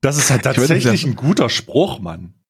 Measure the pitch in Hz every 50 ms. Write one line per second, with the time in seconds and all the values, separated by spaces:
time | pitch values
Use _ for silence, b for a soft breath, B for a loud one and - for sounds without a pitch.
0 | - 135 147 147 135 - 139 120 - 135 135 - 123 139 160 127 123 120 110 -
1 | - 139 113 95 123 143 196 - 151 113 - - - - - 135 175 196 135 -
2 | - 85 82 87 90 87 - _ _